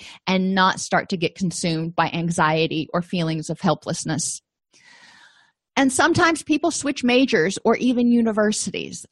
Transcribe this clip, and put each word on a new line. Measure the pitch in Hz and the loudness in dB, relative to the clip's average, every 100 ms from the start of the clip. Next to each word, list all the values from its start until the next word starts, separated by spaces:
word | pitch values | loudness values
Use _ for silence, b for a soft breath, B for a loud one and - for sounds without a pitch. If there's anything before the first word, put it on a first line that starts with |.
| B B - | B B -2
and | 185 185 | 0 0
not | 190 185 - | 2 2 0
start | - 175 - | -2 -2 -2
to | 185 | -4
get | 165 | -4
consumed | - 185 - 175 160 165 170 | -4 -6 -4 -4 -2 -4 -2
by | 165 | -2
anxiety | 170 170 175 156 160 165 156 147 | -2 -4 0 2 2 0 -2 -4
or | 175 | -6
feelings | 170 180 160 160 156 | -4 -4 -2 -4 -6
of | 156 | -2
helplessness. | 180 151 - 175 - 160 - - - _ _ b b b b b b b b _ _ - | 0 0 -4 -6 -6 -4 -6 -10 -16 _ _ b b b b b b b b _ _ 0
And | 269 | 2
sometimes | 311 320 339 330 311 | 2 2 4 2 0
people | - 294 339 | -2 0 0
switch | - 285 277 | -2 -4 -2
majors | 240 247 269 202 165 - | 2 4 4 4 2 0
or | - 226 | 0 2
even | 247 240 240 | 2 2 4
universities. | 240 226 214 214 208 190 - - - - | 4 2 2 0 0 -6 -8 -10 -14 -18